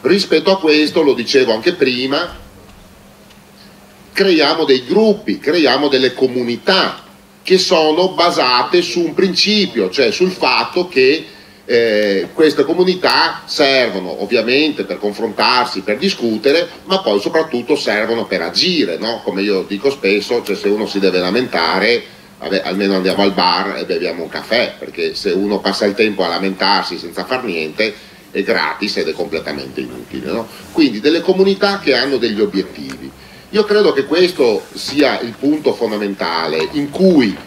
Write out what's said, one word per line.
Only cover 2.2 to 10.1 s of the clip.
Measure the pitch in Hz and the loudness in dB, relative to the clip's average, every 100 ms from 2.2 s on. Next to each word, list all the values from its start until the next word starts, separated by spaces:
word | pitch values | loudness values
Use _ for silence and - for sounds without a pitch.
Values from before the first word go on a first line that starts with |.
| 175 - - - - - - - - - - - - - - - - - - | -4 -10 -20 -20 -20 -20 -20 -20 -20 -20 -20 -20 -20 -20 -20 -20 -20 -20 -10
creiamo | - 196 165 147 156 | 0 2 4 2 2
dei | 147 131 | 4 2
gruppi, | 127 185 220 196 - 92 | 4 4 4 2 -2 -4
creiamo | - 170 143 131 143 | 0 2 2 2 2
delle | 131 127 | 2 0
comunità | 127 127 123 120 120 - 190 120 - - - - - | 0 -2 0 -4 -4 0 0 0 -4 -18 -20 -20 -16
che | - 185 | 2 2
sono | - 180 156 156 185 | 4 2 4 2 0
basate | 175 170 156 127 123 131 180 | 2 2 2 2 2 2 0
su | 175 175 | 0 -2
un | 165 | -2
principio, | 147 185 170 190 214 190 120 92 | 2 0 2 2 2 0 0 -2
cioè | - 120 | 2 0